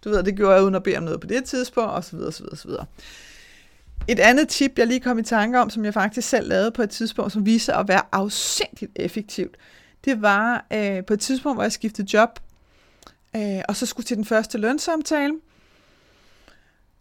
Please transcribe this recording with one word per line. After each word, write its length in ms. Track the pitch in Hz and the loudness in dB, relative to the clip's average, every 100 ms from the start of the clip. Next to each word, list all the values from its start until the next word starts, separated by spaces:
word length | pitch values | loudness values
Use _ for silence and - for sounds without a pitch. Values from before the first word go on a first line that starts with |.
Du 60 | - | 2
ved, 140 | 208 | 2
det 120 | 180 196 | 2 2
gjorde 200 | 202 190 | 6 8
jeg 80 | |
uden 120 | 196 190 | 6 2
at 80 | |
bede 140 | 190 - | 0 -2
om 60 | |
noget 160 | 165 160 | -2 -6
på 80 | - | -2
det 160 | 233 | -4
tidspunkt," 480 | 262 262 247 - 220 | -2 -4 -2 -2 -2
og 120 | - | -4
så 120 | 170 165 | -8 -10
videre, 160 | - | -10
så 120 | 160 | -10
videre, 140 | - - | -14 -16
så 100 | - | -10
videre. 180 | - - - - - - - - - _ _ - - - | -10 -10 -18 -20 -20 -20 -20 -20 -20 _ _ -18 -10 -2
Et 120 | 233 | 6
andet 300 | 208 254 311 | 6 6 2
tip, 220 | - 277 269 | 2 0 2
jeg 100 | 233 | 2
lige 120 | 254 | 2
kom 200 | 254 233 | 0 -2
i 40 | |
tanke 360 | 220 233 214 247 | 0 0 2 2
om, 100 | 233 | 2
som 160 | 226 208 | 0 -4
jeg 80 | |
faktisk 360 | 208 202 214 226 | 0 -2 -2 0
selv 200 | 247 - | 0 2
lavede 220 | 190 208 | 0 0
på 100 | 233 | 0
et 80 | 208 | -4
tidspunkt, 440 | - 226 - - | -2 -6 -4 -4
som 120 | 214 196 | 0 2
viser 300 | 226 - - | 2 2 0
at 120 | 202 | 2
være 140 | 180 - | 2 2
afsindigt 800 | - 202 - - - - - 202 - | -2 -2 -4 -4 -4 -4 -6 -14 -6
effektivt, 640 | 175 - 208 - 180 - - - _ _ - | -6 -4 -8 -8 -8 -10 -20 -20 _ _ -2
det 160 | 240 | 0
var, 440 | 208 202 226 240 - | 2 2 2 -2 -4
øh, 320 | 214 202 196 185 | -4 -2 -4 -2
på 80 | |
et 60 | 214 | -2
tidspunkt, 360 | - 262 294 240 | 0 -2 -2 0
hvor 80 | |
jeg 80 | 208 | -2
skiftede 360 | - 220 - 202 | -2 -6 -6 0
job, 260 | 208 226 - - _ _ _ _ _ - _ _ 220 | 4 4 2 -18 _ _ _ _ _ -20 _ _ -6
øh, 260 | 208 190 - | -4 -4 -4
og 80 | 202 | -4
så 100 | 233 | -4
skulle 200 | - 233 | -6 -6
til 120 | 220 | -4
den 80 | 220 | 0
første 320 | 220 214 226 | 0 0 -2
lønsamtale. 760 | 214 285 - 320 302 311 285 311 _ _ _ _ _ _ _ _ _ _ _ _ _ _ _ _ | -2 -2 -2 -2 0 0 0 -2 _ _ _ _ _ _ _ _ _ _ _ _ _ _ _ _